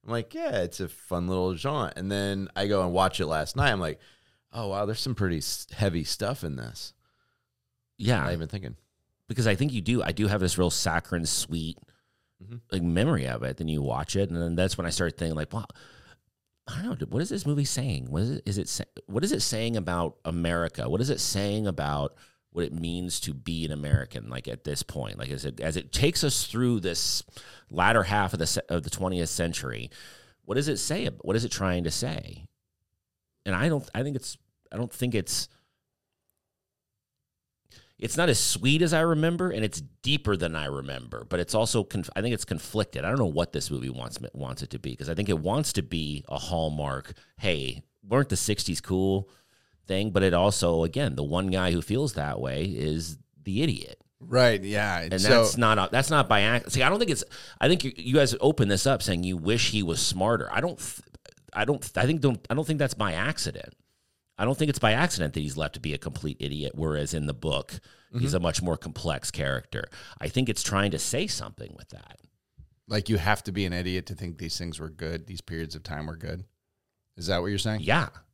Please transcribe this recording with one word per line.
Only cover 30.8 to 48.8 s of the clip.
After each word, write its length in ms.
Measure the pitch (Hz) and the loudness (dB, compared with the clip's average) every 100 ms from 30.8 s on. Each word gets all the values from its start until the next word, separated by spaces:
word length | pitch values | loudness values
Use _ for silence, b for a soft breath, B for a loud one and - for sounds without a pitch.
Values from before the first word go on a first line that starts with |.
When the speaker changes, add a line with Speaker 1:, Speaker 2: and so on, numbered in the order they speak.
| - 156 - | -2 -2 -4
Speaker 2:
ab-, 120 | - | -4
what 140 | - 107 | 0 0
is 80 | |
it 80 | 117 | 0
trying 320 | - 95 90 82 | 0 0 2 0
to 60 | |
say?" 540 | - 123 156 - - 78 _ _ _ _ _ _ _ _ _ - | -2 -2 -4 -8 -14 -18 _ _ _ _ _ _ _ _ _ -2
And 100 | 92 | 0
I 120 | 151 | 2
don't, 200 | 147 135 - | 0 -2 -4
I 80 | |
think 120 | 135 131 | -2 -4
it's, 220 | - - _ _ _ | -8 -14 _ _ _
I 60 | 98 | -6
don't 140 | 120 | -6
think 220 | - 123 110 | -2 0 0
it's, 320 | 90 - - _ _ _ _ _ _ _ _ _ _ _ _ _ _ _ _ _ _ _ _ _ _ b b b | 0 -4 -4 _ _ _ _ _ _ _ _ _ _ _ _ _ _ _ _ _ _ _ _ _ _ b b b
it's 160 | 117 151 | -4 2
not 140 | 170 | 4
as 100 | 113 | 4
sweet 440 | - - 120 156 | 4 4 4 6
as 100 | 170 | 6
I 60 | 160 | 6
remember, 480 | 165 156 160 170 185 | 4 4 4 2 0
and 160 | - 107 | 0 -2
it's 160 | - 71 _ | -2 -12 _
deeper 340 | 131 147 - 98 | 0 2 2 2
than 180 | 85 80 | 2 -2
I 100 | 71 | -4
remember, 600 | 69 67 65 60 55 - | -4 -6 -8 -10 -12 -4
but 120 | 87 | -2
it's 160 | 87 107 | 2 2
also 280 | 117 117 | 4 2
conf-, 280 | 98 101 - 95 | 0 -4 -4 -4
I 60 | |
think 120 | 113 113 | -2 -2
it's 100 | - | -4
conflicted. 580 | 80 - 107 101 - | -6 -2 -2 0 -2
I 60 | 78 | -2
don't 80 | 135 | 2
know 80 | 98 | 2
what 280 | 76 85 | 2 0
this 180 | 73 - | -2 -4
movie 180 | 69 64 | -4 -4
wants, 300 | 64 60 - 58 | -6 -10 -10 -12
wants 280 | 65 67 64 | -8 -8 -8
it 80 | - | -8
to 80 | - | -8
be, 160 | 69 62 | -8 -8
'cause 140 | 67 | -4
I 60 | 82 | -2
think 140 | 104 | 0
it 100 | 82 | 0
wants 340 | 82 123 151 | 2 0 0
to 80 | - | -2
be 420 | 73 85 73 73 71 | -2 -4 -4 -6 -6
a 80 | 71 | -6
Hallmark, 760 | - 85 80 76 71 65 - - b - | -2 0 0 0 -2 -4 -8 -18 b -4
"Hey, 440 | 101 78 65 71 - _ | 0 0 -2 -8 -14 _
weren't 260 | 98 123 135 | 0 2 2
the 80 | 95 | 0
sixties 440 | - 104 - 78 | 0 0 0 -4